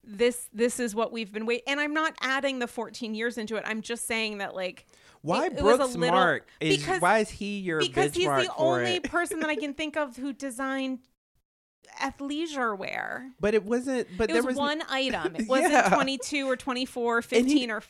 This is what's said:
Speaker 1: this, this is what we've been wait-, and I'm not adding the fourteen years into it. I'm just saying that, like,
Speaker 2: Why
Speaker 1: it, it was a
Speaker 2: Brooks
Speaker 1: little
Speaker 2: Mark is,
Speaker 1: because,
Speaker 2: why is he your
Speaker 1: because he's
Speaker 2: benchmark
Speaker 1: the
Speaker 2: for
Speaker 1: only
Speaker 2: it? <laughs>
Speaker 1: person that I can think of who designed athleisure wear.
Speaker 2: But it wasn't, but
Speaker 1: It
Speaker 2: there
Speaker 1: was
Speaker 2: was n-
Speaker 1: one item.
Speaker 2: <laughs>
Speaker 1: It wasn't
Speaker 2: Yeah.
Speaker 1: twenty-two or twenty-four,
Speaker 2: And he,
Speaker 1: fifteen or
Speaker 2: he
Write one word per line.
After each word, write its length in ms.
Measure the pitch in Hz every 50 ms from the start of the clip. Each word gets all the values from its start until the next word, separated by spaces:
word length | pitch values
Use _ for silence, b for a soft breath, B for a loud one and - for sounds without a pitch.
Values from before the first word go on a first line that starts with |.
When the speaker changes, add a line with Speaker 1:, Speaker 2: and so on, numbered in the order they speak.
| _
Speaker 1:
this, 460 | - 208 196 240 247 247 - - - -
this 260 | 208 233 247 - -
is 160 | 247 233 196
what 160 | 226 226 -
we've 200 | 226 226 220 190
been 140 | 208 214 220
wait-, 160 | 226 247 247 -
and 120 | 262 277 294
I'm 140 | 294 294 294
not 220 | 311 311 320 311 -
adding 360 | - 254 269 277 277 277 269 254
the 80 | 240
fourteen 460 | 240 - 240 220 - - - 240 214 220
years 240 | 214 226 240 226
into 180 | 240 214 214 226
it. 80 | 208 -
I'm 140 | - 220 220
just 260 | 208 - 233 233 -
saying 300 | - 233 220 220 214 214 202
that, 160 | 196 - -
like, 300 | 185 185 185 - - - b b b b b b b
Speaker 2:
Why 240 | - 147 180 233 320
Speaker 1:
it, 60 | 370 254
it 100 | - 185
was 120 | 208 240
a 20 |
Speaker 2:
Brooks 180 | 269 277 254 247
Speaker 1:
little 200 | 170 165 165 175
Speaker 2:
Mark 320 | 190 185 170 143 117 - b b b
is, 180 | 156 160 -
Speaker 1:
because, 240 | 156 147 226 359 262
Speaker 2:
why 180 | 180 180 208 220
is 100 | 214 214
he 280 | - - 208 202 202 202
your 200 | 190 180 160 156
Speaker 1:
because 340 | - - 131 - 381 - -
he's 120 | 349 359
Speaker 2:
benchmark 140 | - 277 262 -
Speaker 1:
the 60 | 370
Speaker 2:
for 40 | - - 311 330 - -
Speaker 1:
only 160 | - 370 359
Speaker 2:
it? 80 | 359 -
<laughs> 60 | -
Speaker 1:
person 280 | - 349 349 - - 320
that 80 | 311 302
I 60 | 302
can 180 | - 302 285 262
think 200 | - 311 302 285
of 180 | 320 294 269 240
who 140 | 254 254 285 247
designed 680 | _ 277 277 233 233 269 269 269 269 269 262 262 247 _ _ _ _ _ _ _ _ _ _ _ _ _ _ _ _ _ - - -
athleisure 760 | - 269 - - 277 277 294 302 339 330 294 277 247 226 208
wear. 540 | 190 190 - - - - 53 - 240 247 269 254 _
Speaker 2:
But 140 | 160 208 220
it 100 | 214 180
wasn't, 440 | 202 240 247 247 277 262 247 - - 180
but 120 | 185 226 220
Speaker 1:
It 40 | 330
Speaker 2:
there 100 | 233 240
Speaker 1:
was 120 | 262 254
Speaker 2:
was 20 |
n- 220 | 277 285 285 302 320
Speaker 1:
one 40 | 330 -
item. 460 | 262 269 269 262 220 180 160 185 165
Speaker 2:
<laughs> 40 | -
Speaker 1:
It 80 | 226
wasn't 240 | 214 262 269 320 370
Speaker 2:
Yeah. 180 | 302 262 220 196
Speaker 1:
twenty-two 560 | 185 294 269 269 269 262 - - 294 285 269 262
or 60 | 254
twenty-four, 640 | 247 - 277 247 247 262 - - 254 233 233 233
Speaker 2:
And 80 | 233 226
he, 160 | - 247 226
Speaker 1:
fifteen 300 | 247 254 302 285 247 233
or 80 | 214 220
Speaker 2:
he 60 | - -